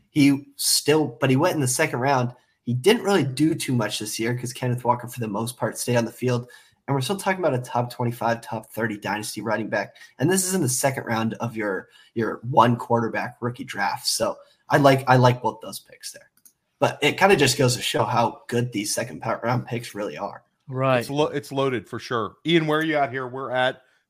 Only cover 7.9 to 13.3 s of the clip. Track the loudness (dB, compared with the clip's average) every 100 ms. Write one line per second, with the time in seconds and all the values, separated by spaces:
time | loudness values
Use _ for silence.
7.9 | -4 -4 -2 -2 -2 -4 -10 -10 -6 -4
8.9 | -4 -6 -6 -6 -8 -4 -4 -2 -4 -4
9.9 | -10 -20 _ 0 2 0 0 0 0 -2
10.9 | -2 -2 -2 -2 -4 -6 -4 -4 -4 -8
11.9 | _ _ -4 -4 -4 -2 4 4 2 0
12.9 | 0 0 -4 -6